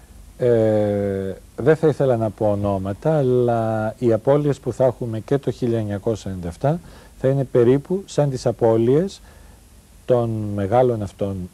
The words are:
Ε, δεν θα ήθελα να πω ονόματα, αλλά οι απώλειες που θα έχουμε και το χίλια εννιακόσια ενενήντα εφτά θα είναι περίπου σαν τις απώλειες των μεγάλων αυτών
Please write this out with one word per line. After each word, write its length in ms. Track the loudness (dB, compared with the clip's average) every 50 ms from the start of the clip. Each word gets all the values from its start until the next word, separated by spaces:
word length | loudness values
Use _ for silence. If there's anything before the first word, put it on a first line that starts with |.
| -20 -20 -20 -20 -20 -20 -8 -2
Ε, 960 | 0 2 4 4 4 2 2 2 0 0 0 -2 -2 -2 -4 -4 -6 -8 -10 -12 -16 -16 -12
δεν 200 | -2 2 2 2
θα 100 | 2 2
ήθελα 300 | 0 0 2 2 0 2
να 140 | 0 0 -2
πω 200 | -2 -2 -2 0
ονόματα, 680 | 0 0 -2 -2 -2 -2 -4 -6 -8 -4 -2 -2 0 0
αλλά 760 | 0 2 2 2 2 0 0 0 -2 -2 -2 -2 -4 -6 -4 -2
οι 140 | 0 0 0
απώλειες 480 | 2 2 2 2 2 2 0 -2 -2
που 120 | -4 -6 -2
θα 120 | 0 0
έχουμε 340 | 0 0 -2 -6 -8 -8 -8
και 180 | -4 -2 -4 -2
το 120 | -2 -4
χίλια 280 | -6 -4 -2 -2 -2 -2
εννιακόσια 520 | -2 -4 -6 -4 -4 -4 -4 -4 -6 -10
ενενήντα 180 | -10 -8 -8 -10
εφτά 320 | -8 -4 -2 -2 -2 -2 -6 -12 -20 -20 -20 -20 -10 -4
θα 80 | -2 0
είναι 160 | 0 0 -2
περίπου 580 | 0 2 4 4 4 4 2 0 -2 -6 -6 -6
σαν 240 | -4 -2 -2 0 0
τις 160 | -2 -2 -2
απώλειες 720 | -4 -2 2 2 2 4 4 4 2 2 2 0 -2 -6 -12 -20 -20 -20 -20 -20 -20 -20 -20 -20 -20 -20 -20 -20 -20 -20 -8 -2
των 260 | 0 2 2 2 0 -2 -4 -4 -4 -4
μεγάλων 480 | -4 -2 0 2 2 4 2 0 -2 -4
αυτών 480 | -8 -8 -6 -6 -4 -4 -6 -8 -10